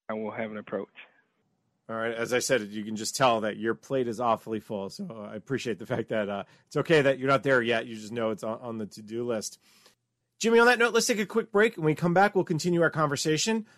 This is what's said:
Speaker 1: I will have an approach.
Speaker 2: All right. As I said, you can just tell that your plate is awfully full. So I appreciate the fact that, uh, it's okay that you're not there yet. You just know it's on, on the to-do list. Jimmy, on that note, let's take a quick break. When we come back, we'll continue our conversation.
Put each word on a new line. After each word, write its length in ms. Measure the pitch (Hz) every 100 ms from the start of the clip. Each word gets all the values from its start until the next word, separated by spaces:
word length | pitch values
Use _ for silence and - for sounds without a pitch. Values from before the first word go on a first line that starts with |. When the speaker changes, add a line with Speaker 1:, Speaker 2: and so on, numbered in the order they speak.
| -
Speaker 1:
I 40 |
will 180 | 110 107
have 200 | 110 110
an 60 | 107
approach. 320 | - 101 - - - _ _ _ _ _ _ _ -
Speaker 2:
All 60 | 113
right. 180 | 113
As 200 | 113 113
I 60 | 123
said, 220 | - 127 104
you 160 | 107 104
can 100 | 107
just 200 | 110 -
tell 260 | 131 113
that 160 | 104 107
your 160 | 110
plate 340 | 110 - 135 120
is 120 | 107
awfully 400 | 120 110 - 110
full. 320 | - 107 98
So 360 | - 180 113 104
I 60 | 107
appreciate 440 | - 127 127 101
the 80 | 110
fact 220 | 120 110
that, 200 | 110 101
uh, 140 | 101 - _ _
it's 100 | 151
okay 240 | 135 156
that 160 | 135 131
you're 120 | 131
not 140 | 135
there 180 | 139 131
yet. 240 | 117 117 120
You 80 | 110
just 160 | 107
know 180 | 117 110
it's 140 | 107
on, 160 | 110 117
on 160 | 123 113
the 80 | 104
to-do 400 | - 107 113 120
list. 340 | 110 - - _ _ _ _ _ _ _ _
Jimmy, 180 | 226 233
on 80 | 240
that 140 | 240
note, 160 | 240 226
let's 100 | 220
take 140 | 214
a 60 | 208
quick 240 | 226 196
break. 240 | 202 214 156
When 100 | 156
we 80 |
come 220 | 147 175 175
back, 180 | 202
we'll 100 | 196
continue 380 | - 156 175 170
our 80 | 160
conversation. 800 | 151 151 139 160 156 220 226 220